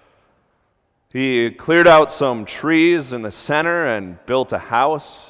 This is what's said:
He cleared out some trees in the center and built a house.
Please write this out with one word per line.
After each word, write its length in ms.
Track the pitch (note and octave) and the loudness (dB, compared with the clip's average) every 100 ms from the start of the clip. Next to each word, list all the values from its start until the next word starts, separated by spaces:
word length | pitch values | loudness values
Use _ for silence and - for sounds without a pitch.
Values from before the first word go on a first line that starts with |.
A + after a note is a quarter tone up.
| _ _ _ _ _ _ _ _ _ _ _ | _ _ _ _ _ _ _ _ _ _ _
He 400 | B2+ C3+ A#2+ A#2 | -6 -2 0 -2
cleared 380 | - - E3+ F3 | -4 0 4 8
out 240 | D#3 D3+ | 6 6
some 320 | - C#3 A#2 | 0 -2 -2
trees 720 | G2+ - D#3 D#3+ E3+ E3+ B2+ | -8 -8 -2 2 2 0 -4
in 80 | B2 | -10
the 100 | G#2+ | -10
center 540 | - - D3+ E3+ F3 D3 | -12 -4 -2 -2 -2 -2
and 320 | G#2+ F#2 E2+ - | -4 -8 -14 -4
built 260 | C3 B2+ | -4 -2
a 60 | G2 | -6
house. 580 | - A#2 C#3+ D3+ - - - | -4 0 0 -2 -8 -20 -20